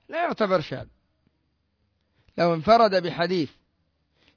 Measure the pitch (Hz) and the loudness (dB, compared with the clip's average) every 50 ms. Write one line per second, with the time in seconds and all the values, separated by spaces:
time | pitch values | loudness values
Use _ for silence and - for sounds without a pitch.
0 | _ - - 330 349 320 247 - 220 196 185 175 143 - 139 123 117 - _ _ | _ -10 -8 -6 -4 -4 -4 -4 -2 0 0 -2 -2 -4 -12 -14 -14 -16 _ _
1 | _ _ _ _ _ _ _ _ _ _ _ _ _ _ _ _ _ _ _ _ | _ _ _ _ _ _ _ _ _ _ _ _ _ _ _ _ _ _ _ _
2 | _ _ _ _ _ _ _ - 165 175 170 165 143 208 220 233 226 208 190 185 | _ _ _ _ _ _ _ -2 0 0 0 0 2 4 6 6 6 4 2 0
3 | 170 170 139 165 175 175 185 180 147 - - _ _ _ _ _ _ _ _ _ | -2 -4 -4 -4 -4 -2 -2 -2 -4 -4 -8 _ _ _ _ _ _ _ _ _
4 | _ _ _ _ _ _ _ | _ _ _ _ _ _ _